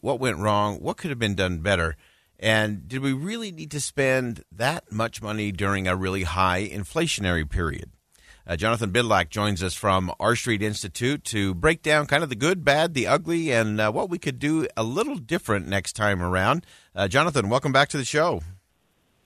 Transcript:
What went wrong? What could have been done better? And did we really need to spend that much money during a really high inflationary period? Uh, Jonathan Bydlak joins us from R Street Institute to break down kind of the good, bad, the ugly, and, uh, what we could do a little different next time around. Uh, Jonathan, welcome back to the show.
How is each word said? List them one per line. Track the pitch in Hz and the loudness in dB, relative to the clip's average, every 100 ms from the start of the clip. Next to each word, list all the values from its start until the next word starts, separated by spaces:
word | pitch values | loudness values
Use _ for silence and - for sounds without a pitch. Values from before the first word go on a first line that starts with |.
What | 117 123 | -2 0
went | 127 82 | 0 0
wrong? | 107 104 104 104 | 2 2 2 -2
What | 151 - | -6 -6
could | 175 | -6
have | 123 | -2
been | 110 | 0
done | 95 92 87 | 2 0 0
better? | 90 92 82 78 _ _ _ _ | 2 2 2 -4 _ _ _ _
And | 110 110 107 104 82 | 2 2 2 -2 -8
did | 131 | -4
we | 139 | -2
really | 131 175 226 214 | -2 -4 -6 -8
need | 160 156 | -10 -10
to | 147 | -6
spend | - - 135 131 123 117 - | -4 0 2 2 0 -6 -10
that | 87 123 170 - | -4 -2 -2 -6
much | 107 113 - | -4 -4 -4
money | 107 107 104 | -6 -4 -2
during | 90 98 101 92 | 0 0 2 0
a | 92 | 0
really | 95 95 | 0 -2
high | 90 90 92 90 101 | -2 2 2 2 -2
inflationary | 101 95 165 165 - 95 85 73 | -8 -6 -2 -2 0 0 0 0
period? | - 82 - - - _ _ - - - | -2 -2 -4 -10 -20 _ _ -20 -16 -8
Uh, | 85 | -2
Jonathan | 110 117 110 | 0 0 2
Bydlak | 104 117 98 80 | 2 4 2 2
joins | 104 104 92 | 0 0 0
us | 92 | -4
from | - 104 95 90 - | -2 2 2 0 0
R | 104 117 | 0 2
Street | 123 107 | 0 0
Institute | 107 104 98 - 123 151 | -2 -4 -8 -4 -2 -2
to | - 110 98 | -4 -2 0
break | 87 156 165 | 2 0 2
down | 156 151 | 2 2
kind | 143 143 | 4 0
of | 160 | 0
the | 107 | 0
good, | 147 185 143 | 0 2 4
bad, | 143 170 | 4 2
the | 147 98 | 2 2
ugly, | 147 160 170 160 | 2 2 -2 2
and, | 120 107 107 | 2 2 2
uh, | 107 | 0
what | 117 190 | 0 -2
we | 165 | -4
could | 151 123 | -4 -2
do | 143 156 - - | 0 0 0 -2
a | |
little | 113 143 277 240 | -2 -2 -2 -6
different | 113 170 - 101 82 | -4 -4 0 -2 -2
next | 98 - | -4 -4
time | - 104 95 | -2 0 2
around. | 87 92 101 160 - - _ | 0 2 2 0 -4 -18 _
Uh, | 92 98 | -4 0
Jonathan, | 127 170 139 98 | 2 2 2 2
welcome | 127 147 | 2 4
back | 135 143 | 4 2
to | 147 | 0
the | |
show. | 123 147 170 104 80 95 _ _ _ _ _ _ | -2 0 2 0 -6 -16 _ _ _ _ _ _